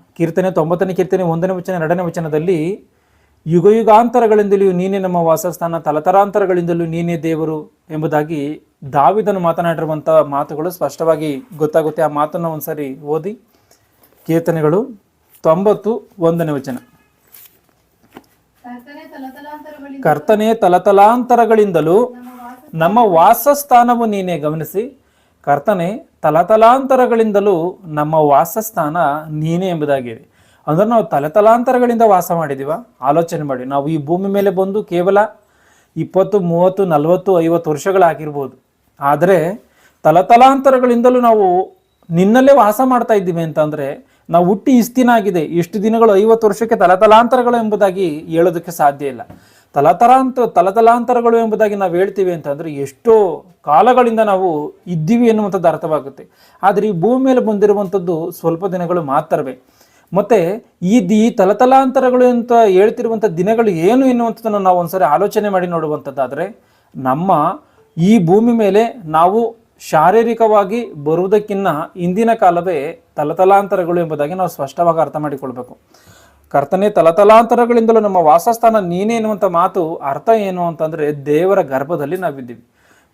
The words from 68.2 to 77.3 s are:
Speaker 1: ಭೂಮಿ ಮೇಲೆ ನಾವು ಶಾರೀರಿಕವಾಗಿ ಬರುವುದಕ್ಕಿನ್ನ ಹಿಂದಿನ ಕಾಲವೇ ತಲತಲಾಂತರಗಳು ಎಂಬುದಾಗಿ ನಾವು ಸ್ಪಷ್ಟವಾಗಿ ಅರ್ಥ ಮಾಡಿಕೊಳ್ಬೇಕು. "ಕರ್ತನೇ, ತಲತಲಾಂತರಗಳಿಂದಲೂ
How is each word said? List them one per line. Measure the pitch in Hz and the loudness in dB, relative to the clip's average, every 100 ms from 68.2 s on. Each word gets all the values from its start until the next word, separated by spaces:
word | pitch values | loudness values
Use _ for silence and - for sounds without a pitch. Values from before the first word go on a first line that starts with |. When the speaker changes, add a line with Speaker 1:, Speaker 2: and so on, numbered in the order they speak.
Speaker 1:
ಭೂಮಿ | 165 202 240 | 4 2 2
ಮೇಲೆ | 233 202 202 226 254 | 2 2 2 0 -4
ನಾವು | 160 156 175 220 226 - _ _ | -4 0 2 2 -4 -8 _ _
ಶಾರೀರಿಕವಾಗಿ | - 160 165 220 233 226 220 214 190 233 226 | -4 2 4 2 0 0 2 2 0 -4 -8
ಬರುವುದಕ್ಕಿನ್ನ | 156 143 165 185 208 208 196 190 151 170 190 | -8 -4 -2 0 -2 -2 -4 -2 -4 -8 -6
ಹಿಂದಿನ | 175 185 233 | -4 -2 0
ಕಾಲವೇ | 226 185 170 175 156 151 - _ - | 2 2 2 -2 -4 -6 -12 _ -8
ತಲತಲಾಂತರಗಳು | 151 165 185 196 196 196 170 175 | -6 0 4 4 2 -4 -2 -2
ಎಂಬುದಾಗಿ | 165 151 147 | -4 -4 -6
ನಾವು | 185 180 | -4 -6
ಸ್ಪಷ್ಟವಾಗಿ | - 135 - 170 160 | -6 -10 -2 0 0
ಅರ್ಥ | 147 156 | -2 -4
ಮಾಡಿಕೊಳ್ಬೇಕು. | 151 139 131 123 123 - _ _ _ _ _ _ _ | -8 -8 -12 -12 -16 -20 _ _ _ _ _ _ _
"ಕರ್ತನೇ, | 143 139 185 208 | -2 -2 -2 0
ತಲತಲಾಂತರಗಳಿಂದಲೂ | 196 165 165 202 | 2 2 4 6